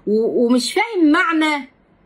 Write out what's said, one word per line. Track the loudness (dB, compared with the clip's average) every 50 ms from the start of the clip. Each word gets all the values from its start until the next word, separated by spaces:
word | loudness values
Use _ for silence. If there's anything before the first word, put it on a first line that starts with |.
| -4
و-، | -2 0 0 0 0 0 0 2
ومش | 2 2 0 0 -2
فاهم | -2 -4 -4 -2 0 0 2 2
معنى، | 2 2 0 0 0 0 0 0 -2 -4 -6 -12 _ _ _ _ _ _ _